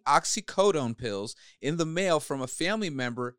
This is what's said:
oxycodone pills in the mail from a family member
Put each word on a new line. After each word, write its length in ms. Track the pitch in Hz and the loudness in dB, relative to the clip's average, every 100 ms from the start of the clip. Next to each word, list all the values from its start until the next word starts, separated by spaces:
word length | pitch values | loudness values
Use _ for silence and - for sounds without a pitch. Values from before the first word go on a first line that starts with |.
| - | 4
oxycodone 920 | 156 - - - - 202 156 120 117 | 4 4 -4 -2 2 4 4 -2 -4
pills 400 | 117 98 107 - - _ | -4 -4 -6 -10 -20 _
in 160 | 135 165 | -4 -2
the 80 | 160 | -2
mail 340 | 165 190 156 | 0 2 2
from 220 | - 139 | 2 -4
a 60 | 127 | -4
family 420 | - 170 220 190 | -4 -2 -2 -4
member 480 | 135 123 117 123 | -2 -4 -4 -6